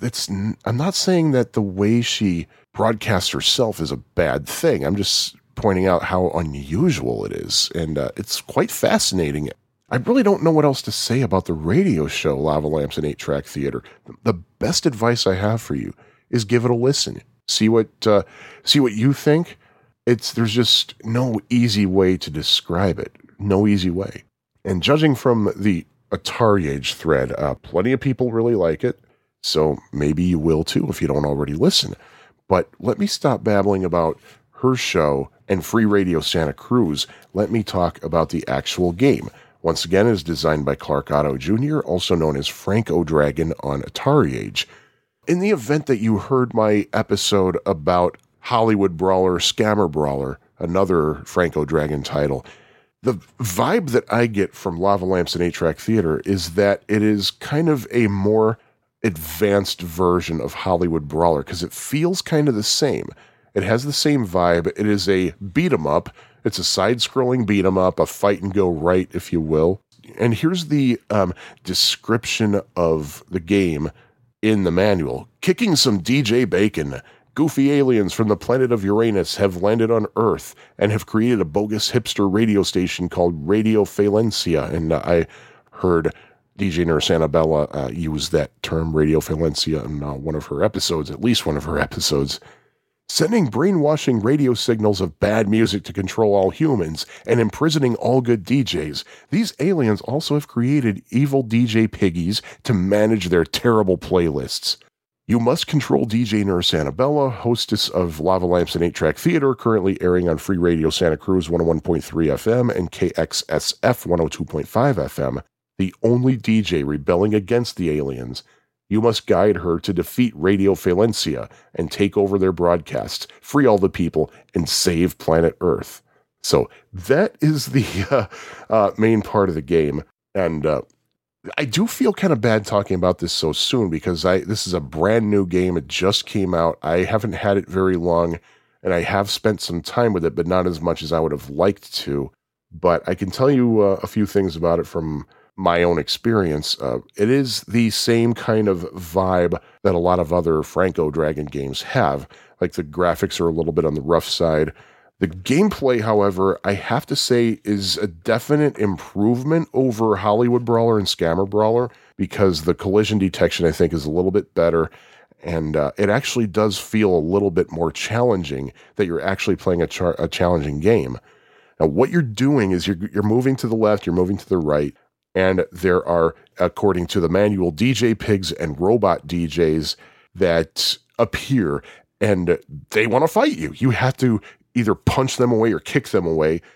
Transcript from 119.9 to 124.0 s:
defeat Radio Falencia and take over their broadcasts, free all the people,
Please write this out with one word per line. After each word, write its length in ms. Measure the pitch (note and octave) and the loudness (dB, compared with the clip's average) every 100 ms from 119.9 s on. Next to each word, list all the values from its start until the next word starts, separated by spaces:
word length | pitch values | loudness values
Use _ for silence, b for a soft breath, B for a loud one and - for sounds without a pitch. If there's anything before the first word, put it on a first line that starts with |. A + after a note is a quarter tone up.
defeat 400 | F2 E2 - A#2+ D2 | -4 -4 -2 -2 0
Radio 380 | F2+ G2+ G2 | 0 4 2
Falencia 720 | F2+ F#2+ F2+ A2+ G#2+ - C2 G#1 b b | 2 0 2 2 0 -4 -6 -8 b b
and 160 | - E2+ | -8 -6
take 280 | - G2+ G#2 | -2 0 2
over 200 | G2+ G2 | 2 2
their 140 | F#2 | 0
broadcasts, 720 | E2+ F2 E2+ D2 A#1+ G#1 - - B | 2 2 0 -2 -8 -8 -10 -14 B
free 240 | - C#3+ | -2 2
all 140 | B2+ G#2 | 4 4
the 100 | F#2+ | 2
people, 420 | - | 0